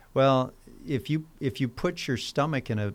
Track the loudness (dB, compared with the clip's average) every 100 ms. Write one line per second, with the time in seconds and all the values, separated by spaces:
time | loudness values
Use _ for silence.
0 | -4 4 6 4 2 -6 -20 -12 -4 -2
1 | 0 -2 -4 -4 -4 0 -2 0 -2 -2
2 | -4 -4 -2 -2 0 0 -2 -2 -2